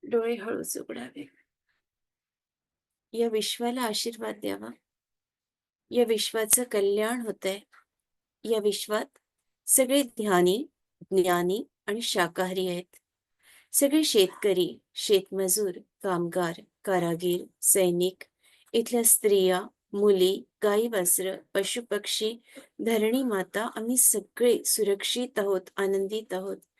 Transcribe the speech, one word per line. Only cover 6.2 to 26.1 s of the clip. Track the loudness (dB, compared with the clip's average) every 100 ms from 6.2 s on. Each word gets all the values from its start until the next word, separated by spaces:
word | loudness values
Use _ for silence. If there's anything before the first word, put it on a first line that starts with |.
| -2 -4 0 0
कल्याण | 0 0 0 0 -2 -4
होतंय. | -8 -8 -6 -8 _ _ _ _ _ _ _ _
या | -4 0
विश्वात | 0 -2 -4 -4 -4 _ _ _ _ _ 0
सगळे | 2 4 2
ध्यानी, | 0 -4 2 4 4 2 -4 _ _ _
ज्ञानी | -2 0 2 2 0 -2 -6 _ -8
आणि | -6
शाकाहारी | -4 0 0 0 -4 -2 -4
आहेत. | -6 -8 _ _ _ _ _ _ -20 _
सगळे | 0 2 4
शेतकरी, | 4 4 4 2 0 2 0 -4 _
शेतमजूर, | -10 2 2 2 -4 -2 0 -2 -6 -16 _
कामगार, | -4 -2 -2 -2 -2 -4 -16 _
कारागीर, | -2 0 0 -2 -2 -2 -4 _
सैनिक, | 0 4 4 2 -2 -4 -20 _ _ _ _
इथल्या | -2 0 0
स्त्रिया, | 2 4 4 4 4 2 -2 _ _
मुली, | 2 4 6 4 2 -8 _
गाई | 0 2 0
वासरं, | 0 0 0 -2 -8 _
पशुपक्षी, | -4 -2 -6 -4 -6 -4 -4 -4 -6 _ -20 -20 _ 0
धरणी | 2 2 0
माता, | 0 -2 -4 -6 -6 -6
आम्ही | -2 2
सगळे | 4 2 -4 2 4 4
सुरक्षित | 0 -2 0 0 -2 -4 -4 -2
आहोत, | 0 -2 -4 -4
आनंदित | 0 0 -2